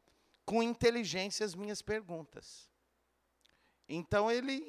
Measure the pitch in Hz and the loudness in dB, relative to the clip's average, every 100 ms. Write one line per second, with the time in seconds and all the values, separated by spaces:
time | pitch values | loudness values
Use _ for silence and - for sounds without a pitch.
0 | _ _ _ _ - 220 233 233 233 240 | _ _ _ _ 0 2 2 4 4 4
1 | 202 170 196 - 214 175 208 202 - 214 | 0 -2 -2 -2 -4 -4 -8 -8 -4 -6
2 | 190 165 151 - - - - _ _ _ | -4 -10 -10 -16 -18 -20 -20 _ _ _
3 | _ _ _ _ _ _ _ _ - 160 | _ _ _ _ _ _ _ _ -10 -8
4 | 170 208 214 233 262 269 | 0 2 4 2 0 -4